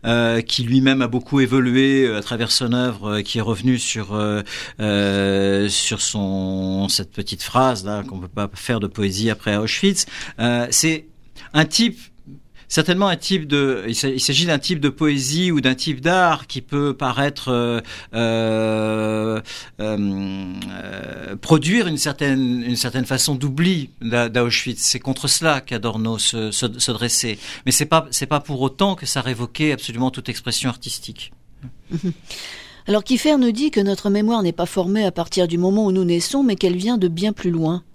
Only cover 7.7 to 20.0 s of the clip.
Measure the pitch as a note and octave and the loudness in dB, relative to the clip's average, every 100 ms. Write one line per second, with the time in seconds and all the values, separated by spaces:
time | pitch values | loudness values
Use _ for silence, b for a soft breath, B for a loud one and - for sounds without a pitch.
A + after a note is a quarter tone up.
7.7 | A2+ F#2+ G#2 G2 F#2 F2 G#2+ G2+ G2+ - | 2 -4 -6 -6 -10 -8 -6 -6 -6 -2
8.7 | A#2 G2+ - G2+ F#2 A2+ G#2 - G#2 A2 | -2 -2 -2 -2 0 0 0 0 0 0
9.7 | - G3 F3+ - B B - A#2 A#2+ A#2+ | 2 2 2 -4 B B -2 0 0 0
10.7 | - D#3+ D#3+ - - - B B - D#3 | 2 2 0 -6 -20 -20 B B 2 2
11.7 | - A#3 - - - - C#3 - b b | 2 0 0 -20 -20 -20 -20 -20 b b
12.7 | - D#3 F3+ G3 E3 - F#3+ D3+ C#3+ C#3 | 0 2 2 2 0 -2 -2 2 2 2
13.7 | A#2+ G#2+ A2+ C#3 C3 - C#3+ F3 D3 - | 0 -2 -2 -2 -2 0 2 2 0 0
14.7 | E3 C#3+ C3+ D3+ C#3 C3 D#3 F3+ D#3 C3 | 2 2 4 2 2 0 0 2 2 2
15.7 | B2+ E3 B2+ D#3 F#3 F3 D3+ - B2+ - | 0 -2 -2 2 4 4 2 -4 -12 -4
16.7 | C#3+ C#3+ C3+ C3+ B2 C#3+ C#3+ - A#2+ A#2+ | 0 0 0 -2 0 -2 -2 -2 0 0
17.7 | A#2 B B B A2+ A2+ A2+ A2+ A2 A2 | -2 B B B -2 0 2 2 2 2
18.7 | A2 A2 A2 A2 A2 A2 A2 G#2+ B B | 0 0 0 0 0 -2 -4 -6 B B
19.7 | - G#2+ G#2+ | -6 -4 0